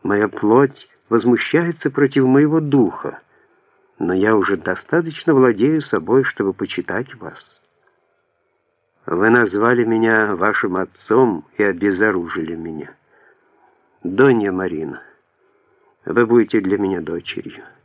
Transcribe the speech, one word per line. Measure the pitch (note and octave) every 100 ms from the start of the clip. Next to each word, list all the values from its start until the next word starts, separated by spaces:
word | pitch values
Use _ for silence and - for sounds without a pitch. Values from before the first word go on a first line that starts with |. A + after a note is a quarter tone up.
Моя | F#2 G2+ G#2
плоть | - G#2 A#2+ C#3 - - _ _
возмущается | A2+ A2 A#2 - D3+ E3+ D#3+ D3
против | C#3 C#3 C#3 C3
моего | C3+ D3+ D#3+
духа, | D3+ C#3 G#2 - B1+ - _ _ _ _ _ _ _ _
но | F2
я | F#2 G#2 A2
уже | F#2+ F#2+
достаточно | F2+ F2+ - D#3+ E3 D3 -
владею | C#3 B2+ G#2 B2+ D#3
собой, | C#3+ G2+ E2 B2+
чтобы | C3 - G2
почитать | F#2+ G2+ - - F#2 C3+ A#2
вас. | F2 - - - _ _ _ _ _ _ _ _ _ _ _ _ _ _ -
Вы | E2+ G#2+
назвали | A#2+ A2 G2 A2+ B2 A2+
меня | A2+ A2+ A2+ G#2+ F#2
вашим | G2 G2+ G#2 F2+
отцом | F2+ - - A2+ B2+ F2 - _
и |
обезоружили | G#2 F2 G2+ F#2 G#2+ F#2+ E2+ F2+ D#2 E2
меня. | E2 D#2 C#2+ _ _ _ _ _ _ _ _ _ _ _
Донья | F2 F#2+ C#3 A#2 G2+
Марина, | F#2 F#2 D#2+ D#2+ - - _ _ _ _ _ _ _ _ _ -
вы | G2 A2+
будете | A#2+ G#2+ A2+
для | F#2+ G2
меня | G2 F#2
дочерью. | D#2+ E2+ - - - - - _